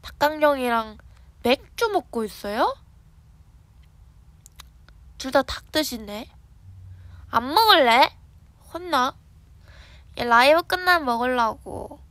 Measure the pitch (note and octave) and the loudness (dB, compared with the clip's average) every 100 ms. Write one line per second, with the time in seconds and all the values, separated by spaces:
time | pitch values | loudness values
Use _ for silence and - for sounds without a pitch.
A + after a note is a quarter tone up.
0 | - - D4 D#4 D4+ C#4 B3 A#3 A3 G#3+ | -20 -2 -2 2 0 0 -2 -2 -4 -16
1 | - - - _ A#3 C4 - - A4+ F#4+ | -20 -20 -20 _ -2 -2 -2 -6 -2 -2
2 | - A#3 G#3+ - G3+ G#3+ F#4+ C#5 - _ | -4 -8 -8 -10 -8 -2 -2 -4 -18 _
3 | - _ _ - - - _ - - _ | -20 _ _ -20 -20 -20 _ -20 -20 _
4 | - - - - - - - _ - - | -20 -20 -20 -20 -20 -20 -20 _ -20 -20
5 | - - C4 C4+ C4 - - D#4 D4+ A#3 | -20 -16 -2 -2 -2 -8 -6 -4 -4 -8
6 | G#3 G#3 C4 - _ - - - - - | -12 -14 -14 -20 _ -20 -20 -20 -20 -20
7 | - - - - A3+ G#4 A4+ F#4 B3 A#3 | -20 -20 -6 -4 0 2 4 6 6 4
8 | D#4 - - - - _ - E4+ F4+ D4 | 2 -2 -20 -20 -20 _ -18 -14 -4 -2
9 | B3+ - _ - _ - - - - - | -2 -6 _ -20 _ -20 -20 -20 -20 -20
10 | - - A#3+ A#3 C4+ D#4+ F4 F#4 F4+ F4 | -20 -8 2 4 6 4 0 -4 0 0
11 | C#4 A#3 B3 B3+ A3+ - - - - C#4+ | 0 -2 -2 -2 -2 -4 -12 -14 -14 -18
12 | - | -20